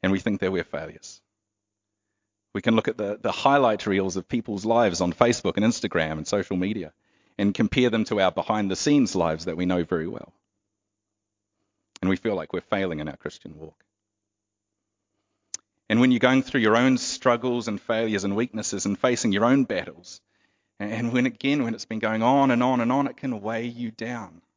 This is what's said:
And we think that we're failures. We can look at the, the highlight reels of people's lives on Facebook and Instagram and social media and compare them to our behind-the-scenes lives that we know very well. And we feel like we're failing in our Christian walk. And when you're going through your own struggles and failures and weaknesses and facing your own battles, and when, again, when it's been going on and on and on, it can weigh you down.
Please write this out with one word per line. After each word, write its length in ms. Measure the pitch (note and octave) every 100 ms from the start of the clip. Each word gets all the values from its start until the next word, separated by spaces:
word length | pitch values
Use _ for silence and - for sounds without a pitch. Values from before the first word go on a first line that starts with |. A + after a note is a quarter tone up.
And 80 | F#2+
we 80 | G2
think 220 | A2 G2
that 100 | F#2
we're 120 | F#2+
failures. 560 | E2 D#2 D#2 E2 - - _ _ _ _ _ _ _ _ _ _ _ _ _
We 80 | G2+
can 140 | A2+ A2+
look 120 | -
at 100 | -
the, 200 | G2+ G#2
the 120 | G#2+
highlight 560 | - C#3 C#3+ B2+ G#2+ -
reels 280 | G2 F#2+ F#2
of 140 | -
people's 360 | A#2+ A2+ G2+ G#2+
lives 360 | A#2 A2 E2
on 120 | F2
Facebook 440 | - A#2+ B2 G2 F2+
and 80 | G#2+
Instagram 480 | - G2+ - D#2
and 140 | D#2 D2+
social 300 | G#2 F#2+ F#2
media 360 | F#2 G#2+ D#2 _ _ _ _ -
and 160 | G2+ -
compare 340 | G#2+ - B2
them 160 | A2 G#2+
to 160 | G#2
our 100 | F#2
behind-the-scenes 840 | F2+ D#2+ G#2+ G2 F#2+ - D3 A#2 F#2+
lives 300 | E2+ D#2+ E2+
that 120 | E2
we 80 | F2+
know 180 | F2+
very 240 | E2+ E2+ E2
well. 240 | - - _ _ _ _ _ _ _ _ _ _ _ _ _ _ _ _ -
And 80 | F#2
we 80 | F#2+
feel 180 | A2+ F#2+
like 180 | D#2
we're 80 | F2+
failing 380 | - G#2 F#2+ D#2
in 100 | D#2
our 80 | -
Christian 400 | - - E2+ D#2
walk. 260 | D#2 _ _ _ _ _ _ _ _ _ _ _ _ _ _ _ _ _ _ - _ _ _
And 120 | A2+
when 100 | B2+
you're 100 | B2
going 220 | B2+ C3
through 200 | C3 C3+
your 160 | A2 A2+
own 200 | C3 B2+
struggles 680 | - - B2+ A#2+ B2+ B2 A2
and 120 | G2+
failures 440 | - A2 A2+ G#2
and 120 | G2 G2+
weaknesses 520 | B2 A2 G#2 G2+ G2+
and 100 | G2
facing 340 | B2+ B2 A2+
your 120 | G2 A#2
own 200 | C3+ B2+
battles, 540 | F#2+ E2 D#2 - - _ _ _ _ _ _
and 340 | G#2 A2+ A#2
when, 140 | B2 B2+
again, 360 | - C#3 D3
when 120 | A#2 A2
it's 100 | -
been 140 | A2
going 240 | A2 A2
on 260 | A2+ C#3 C#3
and 140 | A#2+
on 180 | B2+ B2+
and 100 | A#2
on, 140 | C3+ C3+
it 120 | -
can 220 | C3+ A2
weigh 280 | G2+ A2+ A#2+
you 240 | A#2+ A#2
down. 500 | A2 A2+ B2 F#2+ E2 _